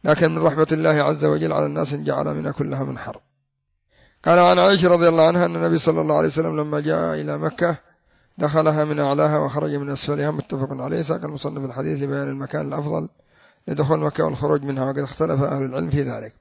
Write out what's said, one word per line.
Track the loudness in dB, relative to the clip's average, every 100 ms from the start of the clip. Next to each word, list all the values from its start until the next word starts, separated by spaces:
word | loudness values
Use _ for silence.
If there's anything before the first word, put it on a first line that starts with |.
لكن | 2 2 2
من | 2
رحمة | 0 2 0
الله | 2 2
عز | 2 2 2
وجل | 0 0 0
على | 0 0
الناس | -2 -4
إن | -4
جعل | -4 -2 -2
منى | -4 -6
كلها | -6 -6 -4
منحر. | -6 -8 -12 -14 _ _ _ _ _ _ _ _ _ _
قال: | 4 6
"عن | 6 6
عائشة | 6 6 6
رضي | 6 6
الله | 6 6
عنها | 6
أن | 2 0
النبي | 0 2
صلى | 2 0
الله | 2 2
عليه | 2
وسلم | 0 -2 -2
لما | -4 -4
جاء | -2 -2 -2
إلى | -4 -6 -4
مكة | -6 -2 -2 -2 _ _ _ _ _ -4
دخلها | 0 2 2 2
من | 0 0
أعلاها | 0 2 2 2
وخرج | 0 -2 -4
من | -4 -6
أسفلها"، | -6 -4 -2 -2
متفق | -4 -6 -6 -4 -6
عليه. | -4 -4
ساق | -4 -4
المصنف | -6 -8 -8 -8
الحديث | -8 -6 -6 -4
لبيان | -4 -4 -4
المكان | -8 -6 -6 -6
الأفضل | -6 -4 -6 -6 _ _ _ _ _ -8
لدخول | -2 0 2
مكة | 0 0
والخروج | -2 0 0 0
منها، | 0 -4
وقد | -4 -4
اختلف | -6 -4 -2 0
أهل | 0 -2
العلم | -4 -4 -2
في | -2
ذلك | -2 -6 -12 _